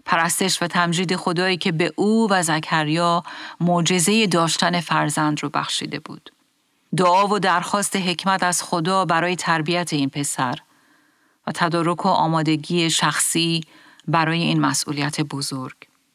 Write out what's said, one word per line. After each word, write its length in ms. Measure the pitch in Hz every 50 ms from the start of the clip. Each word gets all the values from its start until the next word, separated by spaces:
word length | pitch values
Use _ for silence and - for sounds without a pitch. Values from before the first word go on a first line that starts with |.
| _
پرستش 580 | - 175 165 165 170 - - 196 185 - - 175
و 40 |
تمجید 500 | 170 - 180 175 170 165 170 185 160 220
خدایی 400 | - - 185 170 170 185 185 185
که 160 | 165 - 196 170
به 200 | 156 180 - -
او 320 | - 196 208 220 226 226 196
و 120 | 196 185 170
زکریا 840 | 165 156 156 156 - 170 160 151 147 156 170 175 170 170 175 - - - - - - - -
معجزه 680 | 165 175 175 175 165 160 185 180 165 196 214 226 220
داشتن 540 | 190 175 170 170 160 - - 185 170 180 175
فرزند 640 | 165 - 160 156 151 147 147 165 151 151 151 147 -
رو 60 | 143
بخشیده 520 | - 147 143 - - - - 156 147 143
بود. 300 | - - - - - - - _ _ _ _ _ _ _ _ _ _ _ -
دعا 300 | 156 185 180 175 190 202
و 120 | 190 208 202
درخواست 580 | 175 185 170 175 175 - - 202 190 - -
حکمت 460 | 190 175 185 170 - - 196 190 185 185
از 200 | 175 175 - -
خدا 420 | - 180 170 165 185 190 190 185
برای 320 | 165 170 165 170 180 185
تربیت 560 | 170 - 175 165 160 151 175 170 175 175 - 165
این 160 | 147 139 135
پسر 500 | - 147 143 - - - 131 123 131 - - _ _ _ _ _ _ _ _ _ _ _ _ _ _ _ _
و 60 | - 160
تدارک 540 | - 175 165 165 170 156 170 175 - -
و 20 | 190
آمادگی 840 | 180 165 156 156 160 160 156 160 156 147 147 - 175 175 165 165
شخصی 720 | 156 - 165 151 143 - - - - 170 165 170 165 165 160 - - - - - - - _ 156
برای 340 | 147 165 160 160 165 170 165
این 180 | 156 160 156
مسئولیت 600 | 147 139 139 - - 147 147 143 143 147 - -
بزرگ. 560 | 151 147 - 139 135 - 139 131 127 135 - - - - _ _ _ _ _